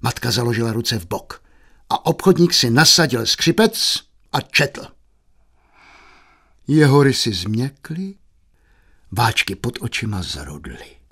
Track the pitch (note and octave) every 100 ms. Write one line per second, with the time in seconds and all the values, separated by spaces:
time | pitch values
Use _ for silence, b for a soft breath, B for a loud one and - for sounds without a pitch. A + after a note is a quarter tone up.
0 | A#2+ - A#2+ A#2+ A#2+ A2+ A#2 A2 A#2+ A2+
1 | E2+ G#2 - - _ _ _ _ - -
2 | - D#3+ F#3+ E3+ E3+ - B2 A#2 D#3 -
3 | D#3 A#2+ A2+ - - E3+ A3+ - - -
4 | - _ _ D3 - - C#3+ - - _
5 | _ _ _ _ _ _ b b b b
6 | b b b b b b - D3+ D3 C#3
7 | C#3 B2 A#2 F#2 F#2 A2 C3+ - - D#3+
8 | F#3+ G3 _ _ _ _ _ _ _ _
9 | - - A2+ - - G2 A2+ - A#2 -
10 | A2 G2 E2+ D2+ C#2 D2 - - - -
11 | _